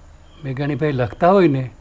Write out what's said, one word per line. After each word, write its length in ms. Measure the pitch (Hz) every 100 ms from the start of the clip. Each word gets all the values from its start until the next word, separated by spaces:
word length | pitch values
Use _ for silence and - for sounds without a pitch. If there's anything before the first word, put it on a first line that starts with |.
| - - - - 143
મેઘાણીભાઈ 480 | 131 143 147 151
લખતા 380 | 135 123 - 175
હોય 180 | 196 170
ને 220 | 135 127 -